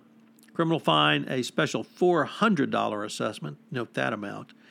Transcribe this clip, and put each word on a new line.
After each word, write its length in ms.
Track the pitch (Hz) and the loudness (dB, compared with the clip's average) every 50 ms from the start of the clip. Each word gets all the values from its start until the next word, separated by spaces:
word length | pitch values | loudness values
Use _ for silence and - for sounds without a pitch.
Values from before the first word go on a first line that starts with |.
| - _ _ _ _ _ _ _ - - - | -14 _ _ _ _ _ _ _ -20 -8 -4
criminal 260 | - 170 165 165 156 | -2 0 0 0 2
fine, 460 | - - 156 151 147 151 151 147 139 - | 2 2 4 4 4 4 2 2 0 -2
a 140 | 147 131 120 | -4 -4 -4
special 420 | - - - 160 135 - 120 - | -2 -2 -2 0 0 -2 -4 -6
four 400 | - - - 185 180 175 165 139 | -8 -4 0 2 4 4 2 0
hundred 460 | - - - 202 233 208 147 131 113 | -2 0 0 2 2 4 2 2 0
dollar 320 | 110 110 107 110 107 104 104 | 0 0 0 0 -2 -4 -6
assessment, 540 | 107 - - 123 110 104 - - 147 147 - - _ | -8 -6 -4 -4 -4 -4 -6 -10 -12 -12 -14 -14 _
note 240 | - 127 120 - - | -8 -8 -8 -6 -4
that 180 | 131 131 131 120 | -4 -2 -2 -2
amount, 400 | 101 104 101 104 107 - - - _ _ - | -4 -6 -10 -10 -12 -14 -16 -20 _ _ -20